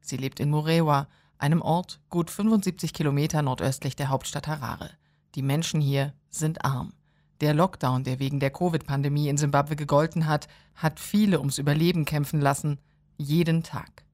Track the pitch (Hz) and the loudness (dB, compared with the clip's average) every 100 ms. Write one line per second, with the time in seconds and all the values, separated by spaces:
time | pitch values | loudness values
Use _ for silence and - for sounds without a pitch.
0 | - 131 131 - 143 151 151 165 165 143 | -8 -6 -6 -2 0 0 2 2 4 2
1 | 143 _ _ _ 143 165 123 165 180 - | 0 _ _ _ 2 2 2 -2 -2 -14
2 | _ 170 165 - 208 220 190 165 160 - | _ -4 -4 -2 2 2 0 -4 -6 -2
3 | 151 143 151 151 143 127 117 131 139 - | 0 0 0 0 0 0 -2 -2 -6 -4
4 | 139 135 - 143 143 151 135 - - - | -2 -2 -4 -8 -6 -8 -8 -10 -12 -16
5 | _ _ _ - 135 143 165 156 143 139 | _ _ _ -6 0 0 0 0 2 2
6 | 139 - _ - 156 160 - 131 131 - | -2 -6 _ -4 -2 -2 -2 -2 -6 -12
7 | _ _ _ _ 151 147 190 - 131 127 | _ _ _ _ 0 4 2 2 0 0
8 | 131 127 139 139 139 135 180 165 - 139 | -2 -4 -2 0 -2 0 -2 -2 -2 -2
9 | 143 147 147 143 147 139 147 151 147 143 | 0 0 0 0 2 2 0 -4 2 2
10 | 160 170 156 151 - - _ - 156 - | 2 0 0 0 -2 -20 _ -4 -4 -2
11 | - 208 214 170 143 - 147 147 170 175 | -2 2 4 4 0 -2 0 4 4 2
12 | 147 151 143 156 139 139 151 143 _ _ | 0 -2 0 2 2 2 -2 -4 _ _
13 | _ _ 143 156 165 165 165 104 - - | _ _ 0 2 4 2 -2 -10 -12 -18
14 | _ | _